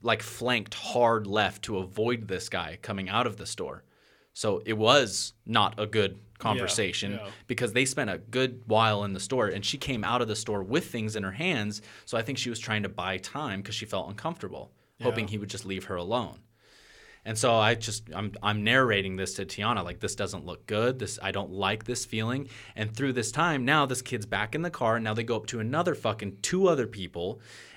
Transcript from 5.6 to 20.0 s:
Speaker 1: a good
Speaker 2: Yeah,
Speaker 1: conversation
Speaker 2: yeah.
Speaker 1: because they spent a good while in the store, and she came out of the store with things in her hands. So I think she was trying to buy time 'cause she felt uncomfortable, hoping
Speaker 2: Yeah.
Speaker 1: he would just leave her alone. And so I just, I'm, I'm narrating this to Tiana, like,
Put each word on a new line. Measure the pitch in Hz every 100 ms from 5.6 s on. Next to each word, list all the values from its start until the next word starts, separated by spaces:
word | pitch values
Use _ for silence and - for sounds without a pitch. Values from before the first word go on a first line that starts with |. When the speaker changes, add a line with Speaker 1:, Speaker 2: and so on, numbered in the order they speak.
| 95 -
Speaker 1:
a | 104
good | 110 98
Speaker 2:
Yeah, | 87 - -
Speaker 1:
conversation | 117 117 117 - 95 - 101
Speaker 2:
yeah. | 101 101 - -
Speaker 1:
because | 113 120
they | 117
spent | 131 151 117
a | 87
good | - 120 131 113 -
while | 107 113 104
in | 101
the | 95
store, | - 127 104
and | 92
she | 104 139
came | - 123
out | 101 123
of | 113
the | 107
store | - 104
with | 95 143 185
things | 120 107 107
in |
her | 95
hands. | 101 175 143 107 104 - -
So | - 117
I |
think | 113 135
she | 123
was | 113
trying | - 107
to | 104
buy | 87 90 95
time | - 139 151 98
'cause | 98
she | 107 107
felt | 98 76
uncomfortable, | 107 160 170 98 - - _ _ -
hoping | 120 117
Speaker 2:
Yeah. | 101
Speaker 1:
he | 107
would | 101
just | -
leave | 95 95 -
her | 90
alone. | 87 120 95 - _ _ _ - - - - - 110
And | 110
so | 127
I | 113 107 117
just, | 113 110 -
I'm, | 82 104 -
I'm | 104 107
narrating | 104 127 127 101 95 92
this | 95
to | -
Tiana, | 90 - 107 113
like, | 87 80